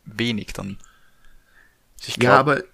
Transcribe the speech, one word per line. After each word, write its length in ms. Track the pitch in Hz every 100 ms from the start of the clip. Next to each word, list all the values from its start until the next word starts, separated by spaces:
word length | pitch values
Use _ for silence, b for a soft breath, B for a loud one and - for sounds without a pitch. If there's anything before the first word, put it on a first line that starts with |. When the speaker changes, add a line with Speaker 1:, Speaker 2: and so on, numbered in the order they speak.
| -
Speaker 1:
wenig 420 | 107 120 110 101
dann. 240 | - 98 98 b b b b b b b b b b b -
Also 100 | -
ich 80 | 117
Speaker 2:
Ja, 20 |
Speaker 1:
glaub, 200 | 123 135
Speaker 2:
aber 240 | 139 143 -